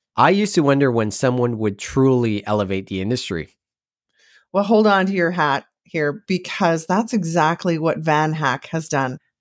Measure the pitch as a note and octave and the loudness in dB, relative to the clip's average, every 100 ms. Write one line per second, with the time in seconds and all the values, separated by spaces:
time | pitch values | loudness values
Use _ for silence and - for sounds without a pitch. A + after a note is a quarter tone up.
0 | _ - C3+ G3+ G#3 - C#3+ C#3 C#3 A#2 | _ 2 2 4 2 2 2 4 2 2
1 | G#2+ - C3 B2 A#2+ A2+ G#2+ G2 - C#3 | -2 0 0 0 -2 -2 -4 -4 -4 2
2 | C3+ B2+ A#2 G#2 G#2 G#2+ G2 G2 F#2+ F#2+ | 4 4 0 -2 -2 -2 0 -4 -4 -4
3 | G2 B2 - E2+ D2+ _ _ _ _ _ | -2 -4 -4 -6 -8 _ _ _ _ _
4 | _ _ _ _ _ F#3+ G3+ A3 G#3+ G3 | _ _ _ _ _ -4 2 4 4 4
5 | F#3+ G3 E3+ F3 D3 C#3 - _ _ D#3+ | 2 0 0 0 0 -2 -6 _ _ -4
6 | D3 A#2 - F3+ - - F3+ E3 - F#3 | -2 -4 -4 -4 -4 -2 0 0 0 -2
7 | A3 A#3 E3 E3+ D#3 E3 F#3 E3 D#3+ - | 0 -2 -2 0 0 0 -2 -2 -2 -2
8 | D#3+ D3+ D#3 D#3 C#3+ B2 - E3 D#3 C#3 | 0 0 0 -2 -2 -4 -6 -8 -4 -2
9 | C3 B2+ _ _ | -2 -6 _ _